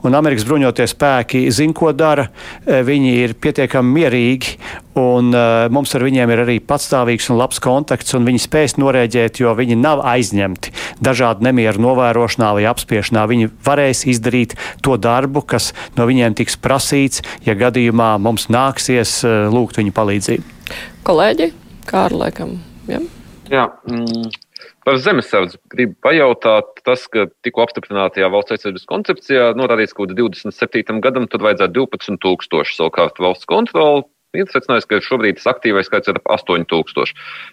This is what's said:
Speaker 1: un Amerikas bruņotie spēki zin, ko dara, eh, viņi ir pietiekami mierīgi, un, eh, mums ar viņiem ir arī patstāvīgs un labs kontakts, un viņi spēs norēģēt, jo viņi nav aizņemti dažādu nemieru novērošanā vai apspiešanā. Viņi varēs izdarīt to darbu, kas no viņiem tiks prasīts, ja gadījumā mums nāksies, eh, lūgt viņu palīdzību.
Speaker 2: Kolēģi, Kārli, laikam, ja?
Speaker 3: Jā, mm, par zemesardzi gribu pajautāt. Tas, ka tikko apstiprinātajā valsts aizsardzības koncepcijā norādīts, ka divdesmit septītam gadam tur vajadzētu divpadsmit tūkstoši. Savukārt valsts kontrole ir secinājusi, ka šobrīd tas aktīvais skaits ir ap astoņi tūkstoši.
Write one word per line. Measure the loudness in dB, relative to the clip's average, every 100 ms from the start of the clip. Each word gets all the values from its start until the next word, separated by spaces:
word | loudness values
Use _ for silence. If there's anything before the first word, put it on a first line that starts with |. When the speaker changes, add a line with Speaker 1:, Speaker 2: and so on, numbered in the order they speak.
Speaker 1:
un | 0
Amerikas | 2 2 0
bruņotie | 0 2 2 2 -2
spēki | 0 2 2 0 0 2
zin, | 2 0
ko | 2 0
dara, | 2 2 2 -2 -8 -18 -8 0
eh, | 2
viņi | 2 2 2 2
ir | 0
pietiekami | -2 -2 0 0 2 2
mierīgi, | 2 2 2 0 0 -4 -10 -14 -16 -6 0
un, | 2 4 4
eh, | 4 4 2 2
mums | 0 0
ar | 0
viņiem | 0 2 2
ir | 2
arī | 0 -2
patstāvīgs | -2 -4 -2 0 0 0 0
un | 0
labs | 0 -2
kontakts, | 0 0 0 -4 -2
un | 0 2
viņi | 0
spēs | 0 0 0
norēģēt, | 2 2 2 2 0 0 0
jo | 0
viņi | 2 0 2
nav | 2 2
aizņemti | 0 0 0 -2 -2 -4 -12 -12 -14 -4
dažādu | -2 2 0 2
nemieru | 2 2 2 2
novērošanā | 2 2 2 2 0 0 0
vai | 2
apspiešanā. | 0 -2 -4 -4 0 0 2
Viņi | 2 0 -2
varēs | 0 2 2 0 0
izdarīt | -2 0 0 -2 -6 -14 -4
to | 0 0
darbu, | 2 2 0 -2 -2
kas | -2 -4 -8 -8 0
no | 2
viņiem | 4 2
tiks | 0 -4 -4
prasīts, | 0 0 0 0 0 -2 -8 -6
ja | -2
gadījumā | 0 2 2 2 4 2 2
mums | 0 -2 0
nāksies, | 2 2 -2 0 0 0 0
eh, | 0 2 2
lūgt | 2 0 -2
viņu | -2
palīdzību. | 0 0 0 -2 -4 -6 -16 -16 -14 -16 -6
Speaker 2:
Kolēģi, | 0 2 2 2 -2 -4 -20 -20 -4
Kārli, | -2 0 -2
laikam, | -4 -6 -10 -10 -14 -16 -10
ja? | -8 -8 -14 -20 -20 -4
Speaker 3:
Jā, | -2 -2 -6 -10
mm, | -6 -4 -6 -8 -12 _ -20 -20 _
par | 0 0
zemesardzi | 2 0 0 -2 -2 -6 -8
gribu | -4 -4 0
pajautāt. | 2 4 2 2 2 2 0 -6
Tas, | -2 -2 -2
ka | -4 -4 -6
tikko | -6 -2
apstiprinātajā | -2 -4 -6 -2 -2 0 0
valsts | 2 -2
aizsardzības | -4 -6 -10 -6
koncepcijā | -4 -4 -4 0 2 2
norādīts, | 2 0 0 -2
ka | -4 -4
divdesmit | -2 -2 -4 -12
septītam | -6 -4 -4 -4 -2
gadam | -2 -2 -2
tur | 0
vajadzētu | 0 2 0
divpadsmit | 0 -4 -6 -8 -4
tūkstoši. | -2 -2 -2 -4 -2 -2
Savukārt | -2 0 0 0
valsts | -2 -2 -2
kontrole | -2 0 2 2 2 -2 _ _
ir | -6 -4
secinājusi, | -4 0 -2 0
ka | -2
šobrīd | -2 -2 0 0
tas | -2 -2
aktīvais | 0 0 0
skaits | -2 -2
ir |
ap | -2 -2 -2
astoņi | 0 -2 0
tūkstoši. | -2 -2 -4 -6 -8 -16 -18 -20